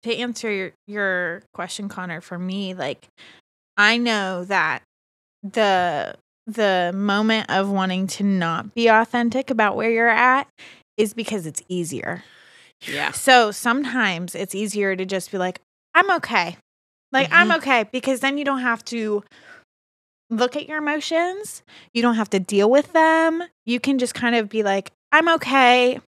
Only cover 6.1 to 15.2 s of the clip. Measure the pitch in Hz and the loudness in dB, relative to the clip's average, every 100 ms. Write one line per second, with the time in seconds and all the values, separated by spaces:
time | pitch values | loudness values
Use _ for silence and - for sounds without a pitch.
6.1 | - _ _ - 220 208 185 175 190 202 | -10 _ _ -14 0 2 2 0 0 0
7.1 | 202 220 220 - 190 196 196 190 185 190 | 2 2 0 0 -2 0 0 0 -2 -4
8.1 | - 202 190 165 165 208 233 226 220 226 | -2 0 0 0 -4 -6 0 4 6 4
9.1 | 240 240 247 269 233 214 196 226 226 233 | 0 0 -2 -4 0 0 2 -2 2 2
10.1 | 226 247 262 - _ - - _ - 214 | 4 4 2 -2 _ -20 -20 _ -2 -2
11.1 | 220 220 214 160 - _ 180 165 135 - | -2 -6 -6 -6 -10 _ -6 -4 -6 -8
12.1 | 175 - - - - - _ - 143 147 | -10 -12 -20 -20 -20 -20 _ -10 -4 -4
13.1 | - - 254 220 202 240 247 269 247 214 | -2 4 6 4 0 -2 -2 -2 -2 -2
14.1 | 170 175 - 190 190 208 208 196 185 185 | -2 -8 -8 -8 -6 -4 -2 -2 -2 -4
15.1 | 190 | -6